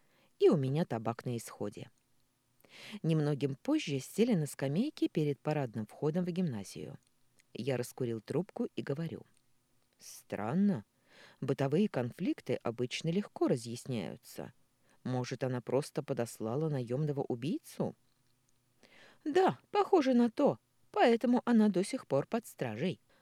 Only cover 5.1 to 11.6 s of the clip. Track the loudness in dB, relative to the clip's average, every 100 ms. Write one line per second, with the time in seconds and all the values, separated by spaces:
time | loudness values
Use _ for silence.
5.1 | 0 0 -2 -2 -2 -2 -6 -10 -4 -2
6.1 | -2 -2 -2 -2 -4 -8 -12 -12 -14 _
7.1 | _ _ _ _ -8 -4 -2 -4 -4 -4
8.1 | -4 -4 -4 -4 -4 -6 -6 -6 -4 -6
9.1 | -8 -14 _ _ _ _ _ _ _ -20
10.1 | -18 -10 -4 -2 2 2 0 -4 _ _
11.1 | -20 -20 -6 -2 0